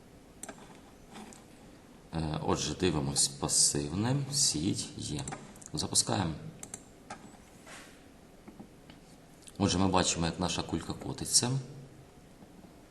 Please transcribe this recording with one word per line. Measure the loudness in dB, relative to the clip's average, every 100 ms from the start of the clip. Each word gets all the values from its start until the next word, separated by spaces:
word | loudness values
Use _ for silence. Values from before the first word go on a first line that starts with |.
| -20 -20 -20 -16 -14 -14 -16 -20 -20 -20 -18 -16 -16 -18 -20 -20 -20 -20 -20 -20 -6
Е, | -2 0 0
отже, | 2 2 0
дивимось | 2 4 4 2 2 2
пасивне, | 0 2 4 4 4 0 0 2 2 0
сіть | 2 2 2 2 0 -4 -6
є. | -6 -4 -6 -10 -12 -16 -8
Запускаємо. | -4 0 2 4 2 0 -2 -10 -14 -14 -14 -16 -20 -16 -16 -16 -20 -20 -20 -16 -16 -16 -20 -20 -20 -20 -20 -20 -18 -18 -20 -20 -20 -20 -20 -20 -20 -10 2
Отже, | 4 6
ми | 6
бачимо, | 6 4 2 0
як | 0
наша | -2 -2
кулька | -2 -4 -4
котиться. | -8 -8 -6 2 4 4 0 -4 -12 -16 -20 -20 -20 -20 -20 -20 -20 -20 -20 -20